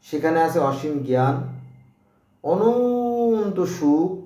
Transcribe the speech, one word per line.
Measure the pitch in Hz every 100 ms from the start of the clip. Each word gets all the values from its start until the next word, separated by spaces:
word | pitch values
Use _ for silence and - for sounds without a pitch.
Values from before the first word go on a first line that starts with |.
| -
সেখানে | 151 160 165 170
আছে | 170
অসীম | 139 135 151 147 123
জ্ঞান, | 127 131 - - - - - - _ _ _ _ _
অনন্ত | 139 180 220 240 247 247 240 240 233 226 208 180 175 127
সুখ | 147 147 180 -